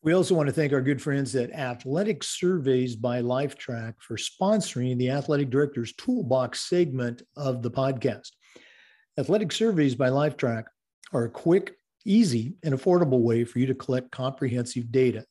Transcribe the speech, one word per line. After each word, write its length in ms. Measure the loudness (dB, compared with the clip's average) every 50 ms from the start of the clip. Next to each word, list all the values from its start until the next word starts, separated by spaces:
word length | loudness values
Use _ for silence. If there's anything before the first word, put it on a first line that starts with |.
| _
We 100 | 4 4
also 220 | 4 4 4 4
want 140 | 2 2 0
to 40 | 2
thank 200 | 0 0 2 2
our 100 | 2 2
good 180 | 2 0 0
friends 340 | -2 -2 -2 0 -2 0 0
at 160 | -2 -2 -2 -4
Athletic 720 | -6 -6 -6 -6 -8 -6 -4 -2 -2 0 -2 -2 -4 -4
Surveys 720 | -10 -8 -2 -2 0 0 0 2 2 2 2 2 0 -4
by 260 | -4 -2 -2 -2 0 -2
Lifetrack 720 | -2 0 -2 -2 -4 -6 -10 -12 -10 -8 -8 -8 -10 -12 _
for 180 | -14 -12 -10
sponsoring 840 | -8 -8 -10 -4 _ 0 2 2 2 0 -2 -4 -2 -2 -2 0 0
the 120 | 0 0
Athletic 380 | 0 -2 0 0 0 0 0 2
Director's 460 | 2 2 2 2 0 -4 -6 -6 -8
Toolbox 760 | -10 -4 -2 -2 -2 0 2 2 2 2 0 -4 -8 -4 -2
segment 540 | 2 2 2 0 0 -4 -4 -4 -6 -8 -14 _ _
of 260 | -6 -4 -4 -2 -2 -4
the 80 | -4
podcast. 600 | -2 0 0 0 -2 0 0 -2 -2 -2 -10 -20 _ _ _ _ -20 -20 -20 -20 -20 _ -20 _ _ _ _ _ _ -6
Athletic 340 | -2 0 2 0 0 0 -2
Surveys 420 | 0 2 2 4 4 2 2 2
by 140 | 2 0 2
Lifetrack 560 | 2 2 0 0 -2 -2 -2 -2 -2 -2 -6 -10 _ _ _ _ _ _ -20 -6 -4
are 120 | -2 -2
a 60 | -2
quick, 460 | -4 -4 0 2 2 2 2 -2 -14 _ _ _ _ _ _
easy, 520 | 2 4 4 4 4 2 0 -2 -4 -8 _ -4
and 120 | -2 -2
affordable 480 | 0 2 4 4 4 4 4 4 2 4
way 220 | 4 2 2 0
for 140 | 0 0 -2
you 80 | 0
to 80 | 0 0
collect 360 | -4 -2 -2 -2 -2 -2 -6
comprehensive 840 | -10 -6 -6 -6 -4 -4 -4 -2 -2 -2 -4 -4 -6 -8 -8 -2 2
data 320 | 2 4 4 2 -2 -8 _